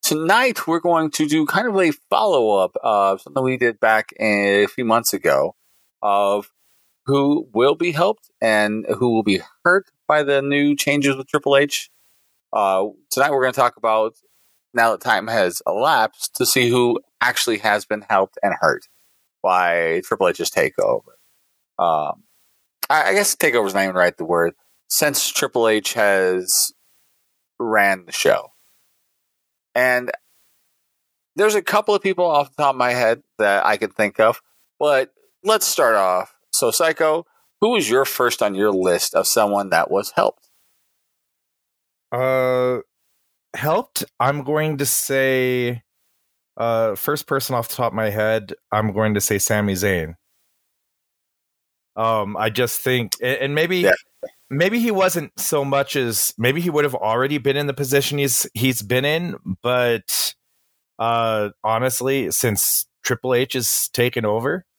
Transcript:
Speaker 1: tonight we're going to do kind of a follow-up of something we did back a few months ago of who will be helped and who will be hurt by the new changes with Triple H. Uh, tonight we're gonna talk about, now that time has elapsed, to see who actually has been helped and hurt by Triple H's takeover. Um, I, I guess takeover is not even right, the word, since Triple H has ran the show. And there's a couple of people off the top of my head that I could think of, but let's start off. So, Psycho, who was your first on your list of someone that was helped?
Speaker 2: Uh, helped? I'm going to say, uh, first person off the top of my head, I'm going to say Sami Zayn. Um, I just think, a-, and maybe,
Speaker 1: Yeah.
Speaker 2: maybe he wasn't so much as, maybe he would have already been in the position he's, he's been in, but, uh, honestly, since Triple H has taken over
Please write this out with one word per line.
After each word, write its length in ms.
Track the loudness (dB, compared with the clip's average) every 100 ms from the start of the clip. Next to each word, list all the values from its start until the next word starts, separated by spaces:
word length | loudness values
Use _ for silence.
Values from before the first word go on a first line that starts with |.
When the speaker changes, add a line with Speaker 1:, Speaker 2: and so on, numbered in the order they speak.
Speaker 1:
tonight 640 | -2 -4 2 2 2 -2 -2
we're 120 | -2
going 300 | 0 0 0
to 140 | -2 0
do 200 | 0 0
kind 200 | -2 -2
of 100 | 0
a 140 | 0 -2 _
follow-up 640 | 0 2 2 2 2 0 -2
of 380 | -2 2 2 0
something 200 | -4 -4
we 140 | -2 0
did 240 | -2 0
back 300 | 2 2 0 -4
a 460 | 0 0 2 2 2
few 180 | 0
months 300 | 0 0 0
ago 420 | -2 0 2 0 -4 _ _ _ _
of 500 | -2 0 2 -2 -6 _ _ _ _ _ -2
who 420 | 0 2 0 -2
will 200 | 2 2 2
be 160 | -2
helped 380 | 0 -2 -2 _ _
and 420 | 0 2 0 -2 -4 -2
who 120 | 0
will 80 | 2
be 160 | 2 -2 -4 _
hurt 220 | 2 2 0 _ _
by 160 | 0
the 200 | 2 0
new 340 | 0 0 2 0
changes 400 | 0 0 0 -2
with 100 | -4
Triple 280 | -4 2 2
H. 340 | 2 -2 -10 _ _ _ _ _ _
Uh, 360 | -2 2 0 -2 -6 _
tonight 200 | 0 0
we're 120 | 2
gonna 100 | -2
talk 220 | 2 0 0
about, 380 | -2 0 -2 _ _ _ _ _ _
now 160 | 0 2
that 100 | 0
time 260 | 0 -2 0
has 340 | 0 0 0 -4
elapsed, 680 | -2 0 2 0 _ -12 -4
to 80 | 0
see 220 | 2 2
who 320 | 2 2 -2 _ _
actually 380 | -2 0 -2 -2
has 260 | 0 0 -2
been 180 | -10 -2
helped 300 | 0 0 -2
and 120 | -4 0
hurt 260 | 0 -2 -8 _ _ _ _ _
by 580 | 0 0 2 0 0 -2
Triple 240 | -2 0 0
H's 220 | 0 -4
takeover. 640 | 0 -2 0 -2 -2 _ _ _ _ _ _ _ -2
Um, 440 | 0 0 -2 -8 _ _ _ _ _ _ -2
I, 200 | 0 2
I 40 |
guess 200 | 2 0
takeover 320 | 0 0 2 0
is 80 |
not 80 | 0
even 140 | 0 2
right, 200 | 0 0
the 80 |
word, 300 | -2 0 0 -2 _ _ _
since 400 | -2 0 0 -4
Triple 380 | -4 -4 0 2
H 260 | 2 -2
has 800 | 0 2 2 2 -2 -2 -2 -2 _ _ _ _ _ _ _ _ _
ran 440 | 0 2 2 0
the 80 | -6
show. 380 | -2 0 0 -4 _ _ _ _ _ _ _ _ _ _ _ _ 0
And 340 | 2 2 -2 -10 _ _ _ _ _ _ _ _ _ _ _ 0
there's 180 | 2
a 80 | 2
couple 320 | 2 0 2
of 80 | 0
people 240 | 0 0 2
off 240 | 2 0
the 80 | 0
top 120 | 0
of 40 | 2
my 140 | 0
head 300 | 2 2 0 _ 0
that 260 | 2 4
I 120 | 2 0
could 160 | -2
think 240 | -2 -2 4
of, 220 | 2 2 _ _ _ _
but 340 | 0 2 0 _ _ _
let's 220 | 0 0 0
start 280 | 0 2
off. 400 | 4 2 0 -2 _ _
So, 180 | -2 -2
Psycho, 520 | 0 0 0 0 0 -6 _ _ _
who 100 | 0
was 180 | 0 2
your 160 | 2
first 380 | 0 0 -2 0
on 120 | -2
your 160 | 0 0
list 420 | 2 2 0 0
of 120 | -2 0
someone 440 | 2 2 0 0
that 200 | 0 0
was 200 | -2 -2 -2
helped? 340 | -2 -2 _ _ _ _ _ _ _ _ _ _ _ _ _ _ _ _ _
Speaker 2:
Uh, 680 | -4 0 0 0 0 0 -2 -8 _ _ _ _ _ _
helped? 500 | -6 -2 -2 -2 -10 -10 _
I'm 220 | -2 0
going 360 | -2 -2 -2 -2
to 80 | -2
say, 960 | -2 -2 2 2 2 0 0 -2 -4 _ _ _ _ _ _ _ -6
uh, 380 | -2 0 0 -2
first 300 | -4 -4 -4
person 280 | -4 -2
off 140 | -4 -4
the 80 | -4
top 160 | -4
of 40 | -2
my 140 | -4
head, 420 | 0 0 -2 -4 -16 _
I'm 220 | -2 -2
going 220 | 0 0
to 60 | 0
say 180 | 0 -2
Sami 360 | 0 0 0
Zayn. 400 | 0 0 -2 -4 -12 _ _ _ _ _ _ _ _ _ _ _ _ _ _ _ _ _ -4
Um, 400 | -2 0 -2 -4
I 140 | -4
just 300 | -2 -2 -2
think, 340 | -2 -2 -2 -4
a-, 220 | -4 -2
and 120 | -2
maybe, 240 | -2 -2 0
Speaker 1:
Yeah. 140 | 2 2 -2 _ -18 _ _
Speaker 2:
maybe 280 | -2 0 0
he 120 | 0
wasn't 400 | 2 0 0 -8 -8
so 260 | -2 -2
much 320 | 0 -2 -2 -2
as, 380 | -2 -2 -4 -2
maybe 220 | -2 0
he 100 | -2
would 140 | 0
have 100 | 0
already 440 | -2 -2 0 0 0
been 180 | -2 -2
in 100 | -4
the 80 |
position 440 | -4 0 0 0 -2
he's, 300 | -2 -2 -4
he's 280 | -2 -2 -2
been 220 | -2 -2
in, 320 | 0 -2 -4 -10 -10 -6
but, 720 | -2 0 0 -2 -4 -4 -4 -8 _ _ _ _ _ _
uh, 500 | -2 0 0 -2 -4 -4
honestly, 680 | -2 0 -2 -2 -2 -2 -2
since 560 | -2 -2 0 -2 -2 -6 _
Triple 300 | -6 -4 0
H 200 | 0 0
has 340 | -2 -2 -2 -4
taken 360 | 0 0 0
over 400 | -2 -2 -2 -6 -8